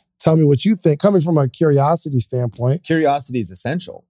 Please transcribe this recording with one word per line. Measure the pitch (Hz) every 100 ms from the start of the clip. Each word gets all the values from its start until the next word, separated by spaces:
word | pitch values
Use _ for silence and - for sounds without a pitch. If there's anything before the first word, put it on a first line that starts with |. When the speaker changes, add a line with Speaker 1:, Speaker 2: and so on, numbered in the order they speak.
| _ -
Speaker 1:
Tell | 165 160
me |
what | 147 135 208
you | 214
think." | 165 143
Coming | 202 190
from | 165 156
a | 135
curiosity | - 160 139 143 165 156 131
standpoint. | - 127 120 110 123 143
Speaker 2:
Curiosity | - 160 147 143 127 123
is | 90
essential, | 92 123 170 - -